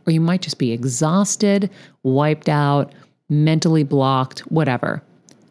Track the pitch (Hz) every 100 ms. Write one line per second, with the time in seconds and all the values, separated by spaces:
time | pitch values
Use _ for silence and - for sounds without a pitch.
0 | - 160 165 180 - - 123 117 131 123
1 | 156 185 202 - 202 196 196 - - _
2 | 131 131 151 151 - 147 143 143 139 -
3 | _ _ - 147 156 156 165 160 139 139
4 | 131 131 131 - - 160 139 120 - -
5 | - _ _ _ _